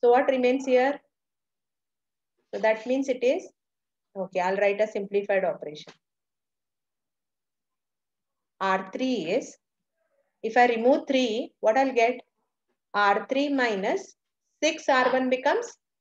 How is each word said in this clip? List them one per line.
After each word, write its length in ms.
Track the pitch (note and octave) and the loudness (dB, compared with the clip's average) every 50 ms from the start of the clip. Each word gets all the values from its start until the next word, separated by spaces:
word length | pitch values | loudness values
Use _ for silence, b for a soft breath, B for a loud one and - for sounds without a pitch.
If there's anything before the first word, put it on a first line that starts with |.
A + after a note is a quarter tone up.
| - | 2
So 80 | A#3+ | 4
what 180 | A#3+ C4 C#4 C4+ | 4 4 4 2
remains 360 | C4 B3+ B3 B3 B3+ C4+ C4 | 0 2 2 0 0 0 0
here? 340 | C4+ B3+ B3 B3+ C#4 C#4+ - _ _ _ _ _ _ _ _ _ _ _ _ _ _ _ _ _ _ _ _ _ _ _ _ _ _ _ _ _ _ - | 2 2 4 4 2 -2 -4 _ _ _ _ _ _ _ _ _ _ _ _ _ _ _ _ _ _ _ _ _ _ _ _ _ _ _ _ _ _ -6
So 60 | G3 | 0
that 260 | G3 A3 A3 A3 - | 0 0 0 0 -2
means 220 | B3 B3+ C4+ C4+ C4+ | -2 -2 -2 -2 -2
it 160 | B3 - A#3+ | -2 0 0
is 240 | B3 D4+ F#4 - - _ _ _ _ _ _ _ _ _ _ _ _ - G3 | 0 0 0 -4 -12 _ _ _ _ _ _ _ _ _ _ _ _ -10 -10
okay, 220 | F#3 F3 - F#3 | -8 -6 -4 -2
I'll 160 | F3 F#3 G3 | -2 0 0
write 240 | G3 G#3 G3+ G3+ G3+ | 0 0 0 2 0
a 80 | G#3+ G#3+ | -2 -2
simplified 560 | - G#3+ G3 G3 G3+ G3+ G3+ - G3+ F#3+ F#3+ | -4 -6 -6 -4 -4 -4 -2 0 0 0 0
operation. 480 | E3+ D3 - - D3+ D3+ D3+ - - - _ _ _ _ _ _ _ _ _ _ _ _ _ _ _ _ _ _ _ _ _ _ _ _ _ _ _ _ _ _ _ _ _ _ _ _ _ _ _ _ _ _ _ _ _ _ _ _ _ _ _ _ - | -2 -4 -4 -8 -14 -14 -14 -18 -20 -20 _ _ _ _ _ _ _ _ _ _ _ _ _ _ _ _ _ _ _ _ _ _ _ _ _ _ _ _ _ _ _ _ _ _ _ _ _ _ _ _ _ _ _ _ _ _ _ _ _ _ _ _ -6
R 280 | F#3+ G3 F#3+ F#3+ F#3+ - - | -2 -2 -2 -2 -4 -6 -8
three 320 | - B3+ C4 B3+ G#3 D#3+ E3 | -4 -4 -2 -2 -2 -2 -2
is, 280 | G3 C4+ - - - _ _ _ _ _ _ _ _ _ _ _ _ _ _ _ _ _ | -2 -4 -4 -6 -14 _ _ _ _ _ _ _ _ _ _ _ _ _ _ _ _ _
if 140 | - A3+ A3+ | -6 -2 2
I 120 | B3 B3 A#3+ | 4 4 4
remove 380 | A#3 A3+ A3+ B3+ C#4+ D#4+ - | 2 2 2 2 2 2 2
three, 460 | - C4 C4 B3+ A#3 G#3 A#3+ - - _ - | 0 0 0 0 0 -2 -4 -6 -8 _ -2
what 180 | - G#3+ A3 C4+ | 0 0 2 2
I'll 160 | C4+ C4+ B3 | 2 0 2
get? 280 | A#3 A3+ A#3+ B3+ B3 - _ _ _ _ _ _ _ _ _ _ _ _ _ - | 2 2 2 0 -4 -10 _ _ _ _ _ _ _ _ _ _ _ _ _ -2
R 320 | G#3 G#3 G3+ G3+ G#3 G#3 - | 0 2 2 2 0 -2 -4
three 220 | C4 C4+ C#4+ D4 | -2 -2 -2 0
minus 680 | C#4+ C4+ B3 A#3 G#3 F#3+ F#3+ A#3 E4+ G4 - - - _ _ _ _ _ _ _ _ - D4 | 0 0 0 0 -2 -2 -2 -2 -4 -4 -6 -10 -20 _ _ _ _ _ _ _ _ -2 -2
six 240 | D#4 D#4+ D#4 - - | -2 -2 -2 0 0
R 240 | C#4 C4 B3+ B3 | 2 2 2 2
one 180 | B3+ C4 C4 B3+ | 2 0 0 0
becomes 480 | B3+ B3+ - C#4+ E4+ A#4 A#4 - - _ _ _ _ _ | -2 0 0 0 0 -2 -4 -8 -12 _ _ _ _ _